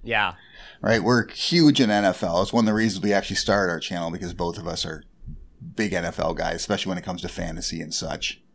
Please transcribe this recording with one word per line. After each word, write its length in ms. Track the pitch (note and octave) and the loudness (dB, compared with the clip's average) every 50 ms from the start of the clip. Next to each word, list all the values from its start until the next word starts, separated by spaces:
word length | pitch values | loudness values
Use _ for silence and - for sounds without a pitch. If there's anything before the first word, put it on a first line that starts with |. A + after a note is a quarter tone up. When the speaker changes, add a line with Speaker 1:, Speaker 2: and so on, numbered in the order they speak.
| - | -6
Speaker 1:
Yeah. 300 | A2+ A2+ G#2+ G2+ F2+ F2 - - - - - - - - _ | -2 0 0 0 0 -2 -8 -16 -20 -20 -20 -20 -20 -14 _
Speaker 2:
Right? 200 | - G#2+ A2+ A2 F2 | 0 2 2 4 4
We're 260 | A2+ B2 A#2 G#2+ - | 4 4 4 4 0
huge 500 | - - - - E3 F3 D#3+ D3 C#3 - | -6 -6 -2 2 4 8 8 8 8 6
in 100 | B2+ G#2+ | 4 4
N 160 | G#2 G#2 G2+ | 4 4 4
F 160 | F#2 F2+ - G2+ | 4 2 2 0
L. 180 | E2+ E2+ F2+ | 0 2 2
It's 120 | G2+ - - | 2 2 2
one 120 | A#2+ A2+ | 2 4
of 20 | |
the 60 | A2 G#2 | 4 4
reasons 300 | A2 A2+ G#2+ F#2+ F#2 F#2+ | 2 2 0 0 0 0
we 100 | G#2 G2+ | 2 2
actually 240 | F#2+ - - G2 | 2 0 0 -4
started 340 | - - - G2+ G2+ F#2+ F2+ | -2 0 2 2 2 2 0
our 80 | E2+ D#2+ | -2 -4
channel, 320 | - - F#2 F2 E2+ E2 | -6 -6 -6 -4 -4 -4
because 220 | E2 F2 F#2 E2+ - | -6 -6 -6 -8 -6
both 240 | F2 F2 E2+ - | -4 -4 -4 -4
of 100 | - D#2+ | -6 -8
us 180 | E2 - - - | -8 -6 -6 -6
are 180 | E2 D#2 D2 - - _ _ - - - - - - - _ - E2 - | -8 -8 -12 -14 -20 _ _ -14 -14 -14 -14 -16 -20 -20 _ -18 -10 -4
big 180 | - G#2+ F#2+ F#2 | -2 -2 0 0
N 120 | F2 E2+ | -2 -2
F 140 | E2+ - - | -4 -4 -2
L 140 | D#2 D#2+ E2 | -4 -2 -2
guys, 220 | D#2+ E2 E2+ E2+ | -2 -4 -4 -4
especially 340 | E2+ - - G2+ F#2+ - F#2 | -4 -2 -4 -2 -2 -2 -4
when 80 | F2+ | -6
it 60 | F2+ - | -6 -6
comes 180 | F#2+ F2+ F2 | -8 -8 -8
to 80 | - F2+ | -8 -8
fantasy 500 | - - F2 E2 D#2+ E2 - - E2+ D#2+ | -8 -6 -6 -6 -6 -8 -8 -8 -8 -8
and 120 | D#2+ D#2+ - | -8 -8 -8
such. 480 | - - - - - - - - - _ _ | -8 -6 -6 -6 -6 -6 -8 -8 -10 _ _